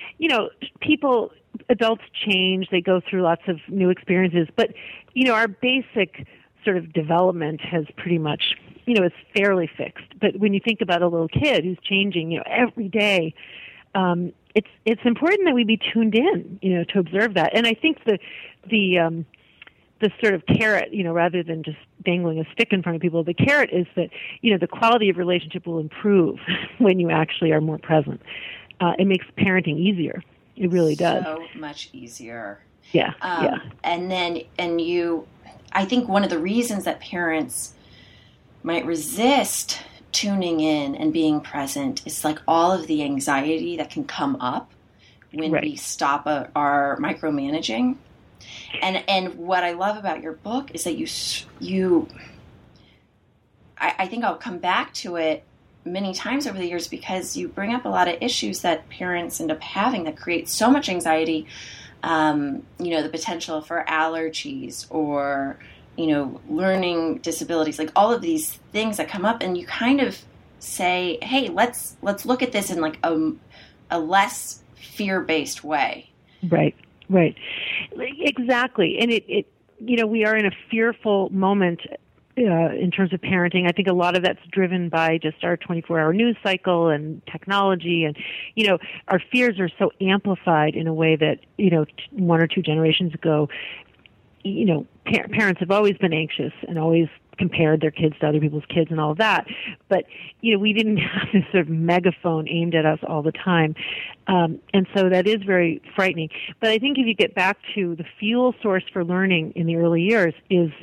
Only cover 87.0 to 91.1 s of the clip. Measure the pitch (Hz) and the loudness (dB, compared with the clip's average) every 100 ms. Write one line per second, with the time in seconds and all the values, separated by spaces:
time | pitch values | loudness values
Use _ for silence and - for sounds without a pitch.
87 | 156 156 - - - 202 196 185 170 170 | -2 -10 -12 -12 -2 2 2 2 0 0
88 | 156 147 - - - - 208 175 - - | 0 -4 -10 -12 -8 0 2 2 -2 -12
89 | - 190 - 247 247 190 180 - 185 - | -2 -2 0 2 2 2 -2 0 -2 0
90 | 190 196 202 180 - 156 151 156 160 160 | 2 2 2 -2 2 4 2 0 -2 2
91 | 160 | 2